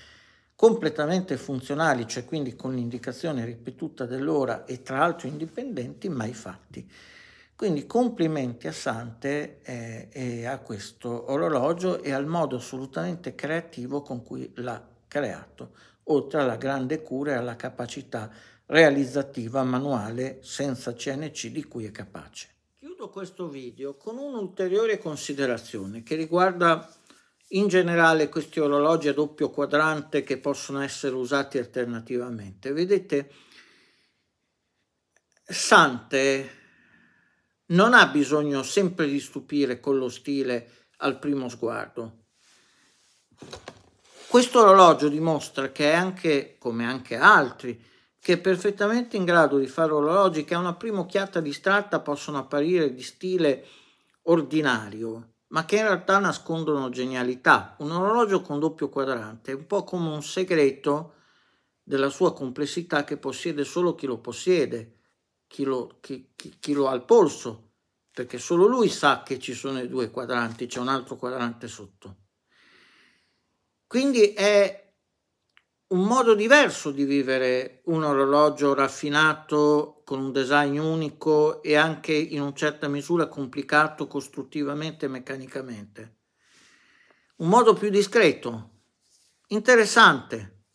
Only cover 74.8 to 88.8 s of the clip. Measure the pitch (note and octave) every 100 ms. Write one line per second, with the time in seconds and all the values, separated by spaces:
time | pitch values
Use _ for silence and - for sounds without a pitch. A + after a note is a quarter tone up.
74.8 | _ _ _ _ _ _ _ _ _ _
75.8 | _ F#3 G3+ B3+ A#3 G#3 A3 D4 A#3+ -
76.8 | D3+ C#3 C#3 C#3 C3 C3 B2+ B2+ B2+ -
77.8 | - D#3+ D3+ C#3 C#3 D3 D3+ C#3+ C#3+ C#3
78.8 | C3+ - D3 D3 D#3 D3+ - D3+ D3 D3
79.8 | - - - C3+ C3+ C3+ C3 D3 C#3+ C#3+
80.8 | D#3+ D#3+ D3+ D#3 D#3 D3+ D3+ - D3 D3+
81.8 | D#3+ D3+ - D3+ D#3 D#3 C#3+ C#3+ D3+ D3
82.8 | D3 C#3+ C#3 E3+ D#3 - C3 C#3+ B2+ D3+
83.8 | D#3 D#3 D3 C#3+ C3+ - B2+ D3+ C#3+ C#3+
84.8 | D#3 D#3 C#3+ C3 C3 C3+ C3 C3+ C3 A2
85.8 | G2+ - A2 _ _ _ _ _ _ _
86.8 | _ _ _ _ _ _ E3 A3 A3+ G3
87.8 | G#3 G3 G3 A#3 F3 C3 B2 A2+ - _